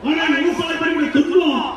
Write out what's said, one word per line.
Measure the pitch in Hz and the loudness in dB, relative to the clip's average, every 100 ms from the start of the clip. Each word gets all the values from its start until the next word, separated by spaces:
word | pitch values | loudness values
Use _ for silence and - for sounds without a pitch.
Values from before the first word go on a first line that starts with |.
| 254 | -2
ஆனா | 320 311 | 0 0
விவசாயிகளுடைய | 277 349 - - 320 320 311 285 | 2 0 -2 -4 -4 -2 -2 0
துன்பம் | 277 320 359 330 254 - | 2 4 2 2 0 -4